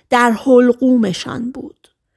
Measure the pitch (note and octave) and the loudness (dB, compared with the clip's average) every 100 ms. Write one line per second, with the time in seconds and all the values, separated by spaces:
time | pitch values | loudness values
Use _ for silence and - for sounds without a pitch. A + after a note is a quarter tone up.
0 | _ B3 A#3+ G#3+ C#4 B3 B3 A#3+ B3+ B3+ | _ 0 0 0 2 4 4 2 0 0
1 | G#3 F3 B2+ - A#3 C4 A#3+ - _ _ | 0 -4 -10 -10 -10 -12 -18 -20 _ _
2 | _ | _